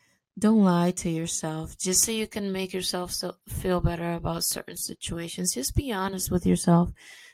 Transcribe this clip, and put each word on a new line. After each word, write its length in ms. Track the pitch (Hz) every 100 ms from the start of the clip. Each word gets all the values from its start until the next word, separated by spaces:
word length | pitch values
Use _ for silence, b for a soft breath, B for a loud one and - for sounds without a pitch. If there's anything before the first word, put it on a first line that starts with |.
| _ _ _ -
don't 240 | 208 220
lie 300 | 190 175 175
to 180 | 175 175
yourself 680 | 160 165 - 160 156 160 -
just 280 | 185 185
so 80 | -
you 140 | 226 214
can 260 | 220 202
make 200 | 190 185
yourself 380 | 185 180 180 180
so, 240 | - 180 - -
feel 320 | - 185 180
better 320 | 170 170 170
about 320 | 170 165 165
certain 320 | - - - 175
situations. 760 | - - - 170 170 - 180
Just 220 | 247 269
be 160 | - 277
honest 400 | 202 196 190 -
with 160 | 180 185
yourself. 440 | 175 - 170 175 B B B B